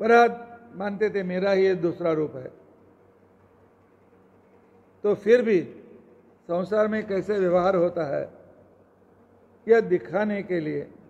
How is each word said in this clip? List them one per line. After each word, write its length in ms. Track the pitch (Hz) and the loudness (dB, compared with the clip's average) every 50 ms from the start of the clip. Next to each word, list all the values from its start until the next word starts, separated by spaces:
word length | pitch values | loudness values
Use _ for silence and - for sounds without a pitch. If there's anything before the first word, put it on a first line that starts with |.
वराह 260 | 202 220 233 233 240 226 - - - - - - - - - | 2 4 6 6 6 4 2 -4 -12 -18 -20 -20 -20 -18 -12
मानते 320 | 180 202 202 202 185 214 202 | -10 -8 -8 -4 -2 -2 -2
थे 140 | 196 196 185 | -2 -4 -4
मेरा 280 | 180 180 185 196 202 | -4 -4 -2 0 2
ही 120 | 196 190 190 | 2 4 4
ये 120 | 190 190 | 2 2
दूसरा 360 | 170 165 170 165 170 175 165 | 0 -2 -2 -2 -2 -2 -2
रूप 240 | 160 156 151 - 135 | 0 0 -2 -4 -8
है, 160 | 131 127 - - - - - - _ _ - _ _ _ _ _ _ _ _ _ _ _ _ _ _ _ _ _ _ _ _ _ _ _ _ _ _ _ _ _ _ _ _ _ _ _ _ _ _ _ _ _ _ - | -12 -16 -16 -18 -20 -20 -20 -20 _ _ -20 _ _ _ _ _ _ _ _ _ _ _ _ _ _ _ _ _ _ _ _ _ _ _ _ _ _ _ _ _ _ _ _ _ _ _ _ _ _ _ _ _ _ -2
तो 120 | 208 196 | -2 -2
फिर 260 | - - 208 240 247 | 0 4 6 6 6
भी 200 | 214 226 202 165 135 - - - - - - - - - - - _ _ _ _ _ | 6 4 2 2 0 -4 -10 -20 -20 -20 -20 -20 -20 -20 -20 -20 _ _ _ _ _
संसार 400 | - 170 180 185 180 214 214 214 | -6 -6 -4 -4 -2 0 0 0
में 200 | 214 214 214 214 | 0 -2 -4 -4
कैसे 320 | 214 196 185 156 196 214 202 | -4 -4 -4 -2 -2 -2 0
व्यवहार 360 | 185 175 175 180 175 196 190 | 0 2 2 2 2 2 2
होता 280 | 175 175 175 - 170 156 | 2 0 0 -2 -4 -6
है, 300 | 139 151 147 - - - - - - - - - _ _ _ _ _ _ _ _ _ _ _ _ _ _ _ _ _ _ _ - | -4 -6 -6 -8 -10 -14 -20 -20 -20 -20 -20 -20 _ _ _ _ _ _ _ _ _ _ _ _ _ _ _ _ _ _ _ 2
यह 140 | 220 226 226 | 4 4 4
दिखाने 640 | 196 175 180 175 - - 165 202 214 214 208 196 - | 4 2 0 -2 -2 -4 -4 -4 -2 -2 -4 -6 -6
के 160 | - 180 170 | -6 -6 -4
लिए 340 | 151 151 147 143 - - - - - | -4 -4 -6 -6 -8 -10 -16 -20 -20